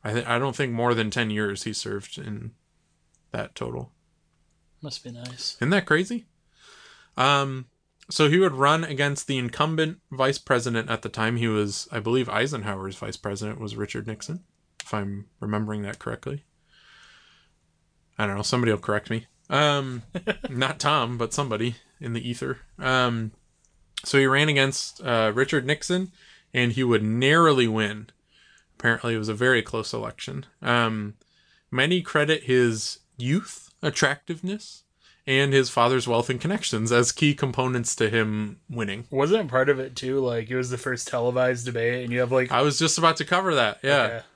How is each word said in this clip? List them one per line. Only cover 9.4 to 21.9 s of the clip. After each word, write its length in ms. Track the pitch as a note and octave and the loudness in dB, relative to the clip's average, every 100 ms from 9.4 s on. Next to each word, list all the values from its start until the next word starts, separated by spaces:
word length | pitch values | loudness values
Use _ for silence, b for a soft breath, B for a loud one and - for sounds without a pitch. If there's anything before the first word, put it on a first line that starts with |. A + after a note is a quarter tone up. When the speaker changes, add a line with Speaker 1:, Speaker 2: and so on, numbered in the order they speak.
| B2 - D3+ D#3+ D#3+ E3 _ | -2 0 0 2 0 -2 _
Speaker 1:
vice 260 | C3 C3+ C#3 | 0 0 0
president 500 | - B2+ A#2+ A#2 A2+ | 0 0 2 -2 -2
at 140 | A#2 | -4
the 80 | A2 | -4
time. 280 | - A2 A#2 | -2 -2 0
He 100 | A#2 | 0
was, 400 | G#2+ G#2 G2+ - | 2 0 -4 -8
I 80 | A#2 | -6
believe, 300 | A2 B2+ A#2 | 0 0 0
Eisenhower's 680 | G2+ C3+ C#3+ G#2 G2 F#2+ F#2 | 0 -2 -2 -6 -6 -8 -10
vice 220 | G#2+ F#2 | -10 -8
president 420 | G#2+ G2+ G#2+ A#2 | -6 -6 -6 -8
was 160 | A2 A2 | -8 -6
Richard 300 | G#2 A#2 G#2+ | -6 -6 -8
Nixon, 380 | A2 - E3+ _ _ _ _ - | -10 -8 -10 _ _ _ _ -8
if 80 | |
I'm 320 | G#2+ G2 G2+ G#2 _ | -6 -6 -8 -12 _
remembering 420 | G#2 G#2 G#2+ G#2+ | -4 -4 -2 -6
that 160 | G2+ - | -8 -8
correctly. 460 | - A2 - C#3+ _ _ b b b b b b b b b b _ _ _ _ _ - | -8 -8 -8 -10 _ _ b b b b b b b b b b _ _ _ _ _ -4
I 80 | G#2+ | -2
don't 100 | G2 | -2
know. 60 | |
Somebody 280 | G#2 B2+ A#2 | -2 0 2
will 80 | G#2 | 0
correct 300 | - G#2 - | 0 -2 -2
me. 180 | A#2 A#2+ _ _ | -6 -6 _ _
Um, 540 | C3+ D3 C#3+ C3+ B2 - F#3 F3+ | 2 2 2 -2 -8 -10 -8 -4
Speaker 2:
<laughs> 220 | - - | -6 -4
Speaker 1:
not 300 | B2+ C3+ C#3 | -2 -2 0
Tom, 380 | D3 D3 A#2+ A#2+ | 2 2 0 -2
but 160 | A#2 | -4
somebody 420 | - C#3 G#2+ A#2+ A#2 _ | -2 -2 0 -2 -4 _